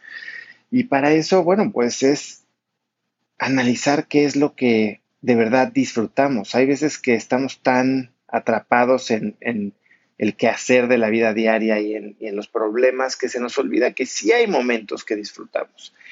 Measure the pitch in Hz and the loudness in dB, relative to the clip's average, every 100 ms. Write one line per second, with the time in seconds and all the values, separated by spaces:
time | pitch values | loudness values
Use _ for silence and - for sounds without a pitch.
0 | - - - - - - _ 127 123 139 | -20 -18 -16 -18 -20 -20 _ -2 0 2
1 | 143 160 156 190 170 196 165 120 120 - | 4 2 4 2 4 2 2 0 -2 0
2 | 135 143 - - _ _ _ _ _ _ | 2 0 -2 -18 _ _ _ _ _ _
3 | _ _ _ - - 135 120 120 - 147 | _ _ _ -8 -2 0 2 0 0 0
4 | 151 147 147 135 147 - 127 113 107 104 | 0 2 2 2 -2 0 2 2 2 -2
5 | _ _ 117 120 113 127 127 127 127 - | _ _ 0 2 2 2 0 0 -2 -2
6 | 107 - 139 131 98 120 135 139 147 - | -2 0 0 0 -2 0 2 2 -2 -2
7 | - 113 - 127 135 - - 127 127 131 | 0 0 0 -2 -2 -4 -2 0 2 0
8 | 127 _ _ - - 113 - 120 123 127 | -4 _ _ -4 0 -2 2 2 4 2
9 | - 110 104 - 117 117 101 - _ _ | 0 -4 -4 -8 -6 -4 -6 -10 _ _
10 | _ - 107 101 120 - - 127 120 123 | _ -4 -4 0 -2 -2 2 2 4 2
11 | 110 113 113 107 113 110 107 107 107 107 | 2 2 0 2 2 2 2 0 -2 -6
12 | 101 - 110 101 107 117 107 110 127 127 | -10 -14 -10 -8 -6 -4 -2 2 2 2
13 | 131 - 123 123 120 131 135 107 123 - | -2 -4 -6 -4 -6 -4 -2 0 0 -2
14 | 127 - 202 240 226 156 123 117 101 - | -6 -4 0 2 2 0 0 -2 -4 -10
15 | - 107 104 - 92 - - _ - _ | -6 -8 -8 -16 -10 -8 -8 _ -20 _
16 | - | -20